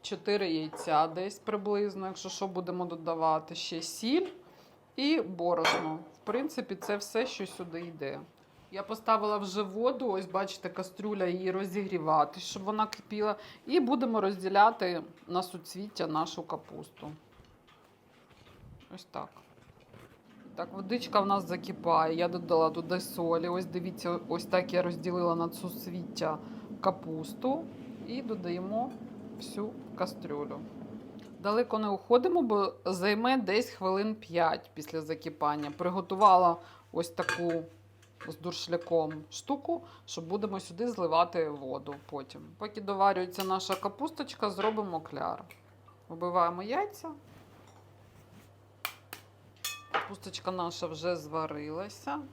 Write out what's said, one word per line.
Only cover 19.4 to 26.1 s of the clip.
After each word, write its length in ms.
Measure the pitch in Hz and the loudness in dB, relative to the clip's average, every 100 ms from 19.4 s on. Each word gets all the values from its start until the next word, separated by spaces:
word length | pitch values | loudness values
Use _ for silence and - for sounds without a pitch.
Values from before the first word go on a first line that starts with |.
| - - - - - - - - - - - | -20 -20 -20 -20 -20 -20 -20 -20 -20 -20 -16
Так, 180 | - 170 | -10 -10
водичка 460 | 190 190 240 240 214 | -8 -4 -4 2 2
в 80 | 196 | 4
нас 200 | 196 170 | 0 0
закипає, 680 | 175 190 180 170 160 160 | -6 -6 -2 2 4 4
я 120 | 165 175 | 2 0
додала 420 | 175 170 160 160 | 0 2 4 4
туди 300 | 160 165 180 | 2 -2 -2
солі. 480 | - - 170 165 175 | -2 -2 2 2 2
Ось 180 | 175 | -2
дивіться, 540 | 175 180 180 - 175 175 - | -2 -4 -4 -4 -2 -2 -2
ось 180 | 165 | -4
так 280 | - 180 180 | 2 2 4
я 80 | 175 | 2
розділила 540 | 175 165 175 180 175 | 2 -2 -2 2 2
на 160 | 165 170 | 2 0
суцвіття 840 | - 180 - 190 180 165 | -4 -8 -8 -8 -8 -8